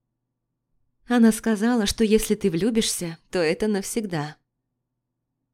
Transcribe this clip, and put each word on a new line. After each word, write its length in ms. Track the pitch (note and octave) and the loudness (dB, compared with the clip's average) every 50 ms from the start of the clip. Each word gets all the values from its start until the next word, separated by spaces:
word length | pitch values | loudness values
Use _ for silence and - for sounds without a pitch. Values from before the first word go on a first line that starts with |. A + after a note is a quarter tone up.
| _ _ _ _ _ _ _ _ _ _ _ _ _ _ _ _ _ _ _ _ _ - | _ _ _ _ _ _ _ _ _ _ _ _ _ _ _ _ _ _ _ _ _ -2
«Она 240 | A#3+ B3 A3+ A3+ A3 | 2 6 6 6 4
сказала, 540 | A3 - A3+ A3 G3 G3+ A#3 B3 A#3+ G#3 | 4 0 -2 -2 0 0 0 0 0 0
что 180 | - - - A3+ | -2 0 0 2
если 320 | G#3 G#3+ A3 G#3+ - G#3+ | 4 4 2 2 0 -4
ты 160 | G#3 - G3+ E3 | 0 0 -2 0
влюбишься, 640 | E3+ F3+ A#3 A#3 A3+ G#3+ - - - F3+ E3+ E3 - _ _ - | 0 -2 0 0 0 -2 -2 -4 -6 -8 -10 -10 -14 _ _ -4
то 80 | F#3 | -2
это 260 | E3+ D3+ F3 - G#3+ | 0 0 0 0 -2
навсегда». 720 | G#3+ G#3 F#3+ G3 - - A#3+ G#3+ G3+ F3 D#3+ C#3+ D3+ D3 _ _ _ _ _ _ _ _ _ _ _ _ _ _ _ _ _ _ _ _ _ _ _ | -2 -2 -2 -4 -4 -6 -6 -6 -6 -6 -6 -8 -8 -12 _ _ _ _ _ _ _ _ _ _ _ _ _ _ _ _ _ _ _ _ _ _ _